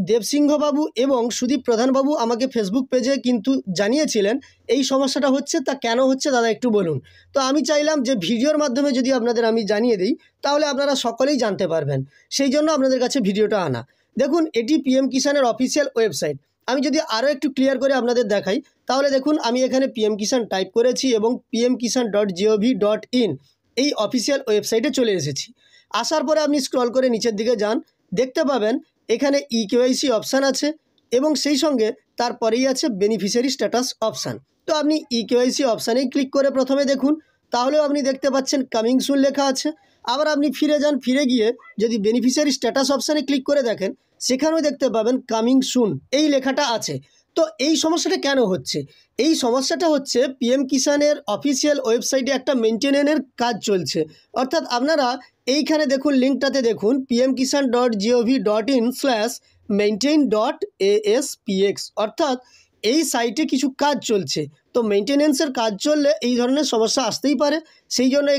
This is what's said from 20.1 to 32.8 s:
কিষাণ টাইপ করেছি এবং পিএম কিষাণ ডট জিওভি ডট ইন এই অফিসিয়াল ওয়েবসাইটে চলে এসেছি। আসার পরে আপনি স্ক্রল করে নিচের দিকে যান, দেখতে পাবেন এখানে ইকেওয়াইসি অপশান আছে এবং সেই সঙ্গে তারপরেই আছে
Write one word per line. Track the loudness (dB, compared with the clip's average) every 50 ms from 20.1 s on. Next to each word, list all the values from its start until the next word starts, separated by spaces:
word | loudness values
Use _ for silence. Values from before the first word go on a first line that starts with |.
| 0 -2
কিষাণ | -2 -2 -2 -2 -2 -2 -4
টাইপ | -4 -4 -2 0
করেছি | 0 2 2 2 0 0 0 0 2
এবং | 2 0 -2 -2 -6 _
পিএম | -2 0 0 0 0 0
কিষাণ | -2 -2 -2 -2 -2 0 0
ডট | 0 0 0 0 0
জিওভি | 2 2 2 2 2 2 2 2 2
ডট | 0 0 -2 -4 -2 0 0 0
ইন | 0 -2 -6 _ _ _ _ _ _ -4
এই | -2 0 0 0 -2 -2
অফিসিয়াল | -2 -2 -2 0 0 -2 -2 0
ওয়েবসাইটে | 0 0 0 0 0 0 0 0 0 0 0
চলে | 0 2 0 0
এসেছি। | -2 -4 -6 -8 -10 -12 -16 _ _ _ _ _ _ _ -4 -4
আসার | -2 -2 -2 -2 0 2
পরে | 2 2 2
আপনি | 2 2 0 0
স্ক্রল | 0 0 0 0 0 0
করে | 2 2 2 2
নিচের | 0 0 -2 -2 -2
দিকে | 0 0 0 0 0
যান, | 0 -2 -2 -4 _ _ _ _ -8 -2
দেখতে | -2 -2 -2 0 0 0 0
পাবেন | 0 0 0 0 -2 -2 -4 _ _ _ _ -2 -2
এখানে | 0 2 2 0 0 -2 -2 -4 -4
ইকেওয়াইসি | -2 0 0 2 2 2 0 0 0 0 0 0
অপশান | 0 0 0 0 2 0
আছে | 0 0 0 -2 -2 -4 _ _ _ _ _ -2 0
এবং | 2 2 2 0 0 0
সেই | 0 0 0 0
সঙ্গে | 0 2 2 0 0 -2 -6 _ _ _ -4
তারপরেই | -4 -4 -2 -2 -2 0 0 2 2 0 0
আছে | 0